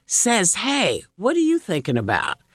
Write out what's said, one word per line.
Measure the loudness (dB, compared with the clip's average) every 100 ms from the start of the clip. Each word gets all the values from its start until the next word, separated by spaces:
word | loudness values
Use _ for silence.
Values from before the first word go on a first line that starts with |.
| -6
says, | -2 2 2 2
"Hey, | 0 -2 0 0 -2 -8 -4
what | 0 2
are |
you | 2 0
thinking | 0 -4 0 -2
about?" | 0 -2 -2 -8 _